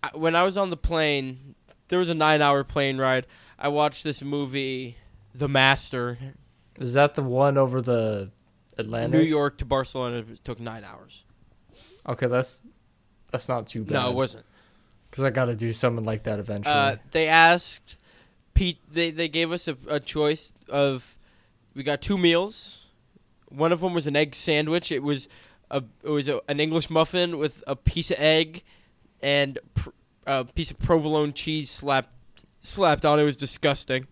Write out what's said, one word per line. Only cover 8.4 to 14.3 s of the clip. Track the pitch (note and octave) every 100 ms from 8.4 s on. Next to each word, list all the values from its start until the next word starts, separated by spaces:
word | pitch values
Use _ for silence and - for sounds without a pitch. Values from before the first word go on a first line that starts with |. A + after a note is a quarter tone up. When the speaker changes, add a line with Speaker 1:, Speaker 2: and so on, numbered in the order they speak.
| _ _ _ -
Speaker 2:
Atlantic? | A2 A#2 A#2 D#3+
Speaker 1:
New | D#3+
York | D3+ C#3+ -
to |
Barcelona, | C3 C#3 C3 C3 B2 A#2+
it | A2 A#2
took | - A2
nine | A#2 A2+
hours. | G2+ G#2+ G#2+ - _ _ _ _ _ - - - -
Speaker 2:
Okay, | A#2+ B2+
that's, | B2 B2+ - - _ _ _ _ _ _
that's | B2+ -
not | B2 G#2+
too | A#2
bad. | G#2
Speaker 1:
No, | C#3 B2+
it |
wasn't. | B2 C3